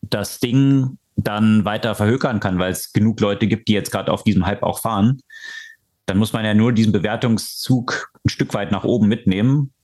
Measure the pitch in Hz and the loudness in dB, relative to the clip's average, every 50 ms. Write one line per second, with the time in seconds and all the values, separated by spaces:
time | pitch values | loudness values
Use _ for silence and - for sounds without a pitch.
0 | - - - 107 101 - - - - 123 120 135 139 139 139 135 131 131 131 - | -6 -6 -6 -6 -6 -8 -6 -6 -4 0 2 2 4 4 4 2 2 -2 -6 -12
1 | _ _ _ - 104 117 104 104 110 110 107 107 101 104 104 110 - 117 104 - | _ _ _ -4 -4 -2 0 2 4 4 4 4 2 0 -2 -2 -2 -4 -2 0
2 | 107 104 117 131 - 143 120 104 - 101 92 90 90 92 92 - - - - - | 0 0 2 2 0 -2 -2 -2 -2 -2 -2 0 0 -2 -2 -6 -8 -4 0 2
3 | 104 110 104 - 110 101 101 - 113 101 113 104 _ - 107 101 82 - - 101 | 2 2 2 2 0 0 0 0 0 0 0 -2 _ 0 0 0 0 -4 -6 -4
4 | - - - - - 110 101 - 90 92 101 - - 90 - - - 113 110 101 | -2 -2 -4 0 0 0 2 2 2 0 -2 -2 -2 -4 -4 -4 -4 -4 0 2
5 | 101 120 135 135 _ _ - - - - - - - - - _ _ _ _ _ | 2 2 2 0 _ _ -20 -20 -18 -18 -18 -18 -18 -20 -20 _ _ _ _ _
6 | _ - 95 95 110 104 - 117 107 107 107 107 110 120 120 104 113 110 101 101 | _ -2 0 0 0 0 -2 -2 -2 2 4 4 4 4 4 2 2 2 2 0
7 | 82 104 113 113 - 117 113 110 - - - - - - 131 127 113 - - - | 0 0 -2 0 0 0 0 0 -2 -8 -12 -12 -2 0 0 0 0 -4 -6 -6
8 | - - _ _ _ - - - 143 - - 110 101 - 101 95 - 113 120 120 | -8 -12 _ _ _ -4 -2 -2 -4 -4 -2 -6 -2 -2 -4 -2 0 0 2 2
9 | 110 101 110 123 - - 92 98 110 127 135 151 139 135 _ _ | 2 2 2 0 0 -2 0 2 2 2 2 0 0 -4 _ _